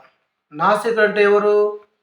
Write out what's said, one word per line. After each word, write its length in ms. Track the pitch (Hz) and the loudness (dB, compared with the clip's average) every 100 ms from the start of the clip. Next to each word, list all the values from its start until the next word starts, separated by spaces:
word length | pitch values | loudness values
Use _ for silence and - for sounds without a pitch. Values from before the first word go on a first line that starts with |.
| _ _ _ _ _ | _ _ _ _ _
నాస్తికుడు 480 | 147 180 208 226 226 | -4 -2 0 -2 0
అంటే 220 | 208 196 | 0 2
ఎవరు 580 | 202 208 208 208 208 208 - _ | 2 2 2 0 0 -4 -18 _